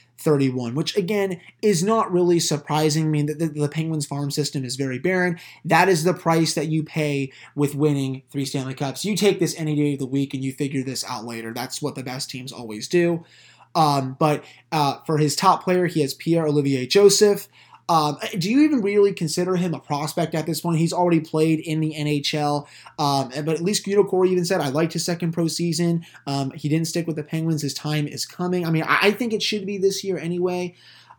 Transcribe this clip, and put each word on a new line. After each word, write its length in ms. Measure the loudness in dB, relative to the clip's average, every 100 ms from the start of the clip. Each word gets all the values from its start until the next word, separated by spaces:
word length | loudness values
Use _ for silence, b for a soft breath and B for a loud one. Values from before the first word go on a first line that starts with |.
| b -4
thirty-one, 520 | 2 4 4 0 -4
which, 200 | -4 -2 -2
again, 420 | 0 0 0 -4 B B
is 200 | 2 2
not 300 | 2 0 2
really 260 | 2 4 2
surprising. 680 | 2 -4 -2 2 2 2 0
I 20 |
mean, 160 | 0
the, 80 | 0
the, 140 | -2 -4
the 220 | -2 -2
Penguins 340 | -2 -4 -4
farm 260 | -4 -6 -4
system 360 | -4 -4 -4 -6
is 100 | -6
very 220 | -4 -2
barren. 420 | -2 0 0 -2 B B
That 240 | 0 4 4
is 160 | 4
the 80 | 2
price 400 | 0 2 2 2
that 160 | 0 -2
you 140 | -2
pay 500 | -2 -2 -2 -2 -6 B B
with 200 | -2 0
winning 460 | 2 2 2 -2 -6 _
three 140 | -6
Stanley 300 | -4 -4 -6
Cups. 280 | -4 -6 -4
You 140 | -4 2
take 240 | 2 2
this 180 | 0 -2
any 160 | -2
day 200 | 0 0
of 40 | -2
the 60 |
week 300 | -2 -2 -2
and 100 | -4
you 80 | -6
figure 300 | -6 -6 -4
this 240 | -6 -8 -8
out 160 | -10
later. 300 | -10 -10 -10
That's 260 | -8 -8 -6
what 140 | -8
the 80 | -8
best 260 | -10 -10 -10
teams 240 | -12 -14
always 340 | -14 -12 -12 -2
do. 380 | 2 2 0 B B B B B
Um, 420 | 2 2 2 -2 0
but, 240 | 2 0 B B -4
uh, 280 | 0 0 -2 -2
for 100 | 0
his 180 | 2
top 300 | 4 4 4
player, 220 | 2 0 2
he 160 | 0
has 100 | -2
Pierre-Olivier 760 | -2 0 0 2 2 2 0 2
Joseph. 600 | 6 6 8 4 4 -4 B B B 2
Um, 300 | 2 2 -2 -6 -4
do 100 | 2
you 120 | 4
even 220 | 4 4
really 300 | 2 4 4
consider 440 | 2 -4 -2 0 0
him 180 | 0
a 60 | -4
prospect 560 | -4 -4 -2 -2 -2 -2
at 100 | -4
this 140 | -4
point? 180 | 0 0
He's 140 | 0
already 260 | 2 2 2
played 400 | 2 0 2 2
in 220 | 0 -2
the 160 | -2 -2
N 100 | -2
H 280 | 0 -2
L, 340 | -2 -2 -2 -6 B B -2
um, 300 | 0 2 -2
but 180 | -4 -4
at 140 | -2
least, 220 | -2 -2 0
you 80 | 2
know, 80 |
Corey 260 | 2 4 4
even 140 | 2
said, 160 | 0 0
"I 80 | 0
liked 240 | 0 0
his 120 | -2
second 280 | -4 -2 -2
pro 160 | -2 -2
season." 580 | -2 -2 0 0 0 -4 B
Um, 280 | -6 -4 -4
he 160 | -4 -2
didn't 180 | 0 0
stick 220 | -4 -4
with 80 | -6
the 80 |
Penguins. 380 | -6 -4 -2 -2
His 120 | -4
time 320 | -6 -4 -2 -4
is 180 | -6
coming. 400 | -10 -6 -2 -2
I 60 | 0
mean, 140 | 0
I, 140 | 2 4
I 80 | 4
think 220 | 2 -2
it 100 | -2
should 240 | -2 -4 -4
be 100 | 0
this 280 | 0 0
year 120 | -4 -4
anyway. 600 | -4 -2 -2 -2 -6 B B B B